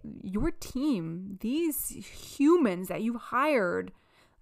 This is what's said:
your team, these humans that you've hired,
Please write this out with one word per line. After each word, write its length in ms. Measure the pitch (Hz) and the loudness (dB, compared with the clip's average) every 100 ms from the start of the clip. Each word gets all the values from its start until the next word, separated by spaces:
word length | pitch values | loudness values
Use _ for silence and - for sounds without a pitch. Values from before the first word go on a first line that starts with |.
| - - | -12 -12
your 280 | - 196 294 | -6 0 0
team, 880 | - - 254 294 220 165 170 190 196 | -2 -6 -4 0 0 -2 -6 -10 -8
these 480 | 220 285 339 - - | -4 0 0 -2 -6
humans 1000 | - - - - - 285 359 254 180 185 | -8 -14 -16 -10 4 6 8 6 2 -4
that 120 | 170 | -4
you've 220 | 220 233 | -2 -4
hired, 680 | - 240 294 277 180 180 185 - _ _ _ _ | -2 0 2 4 2 0 -4 -10 _ _ _ _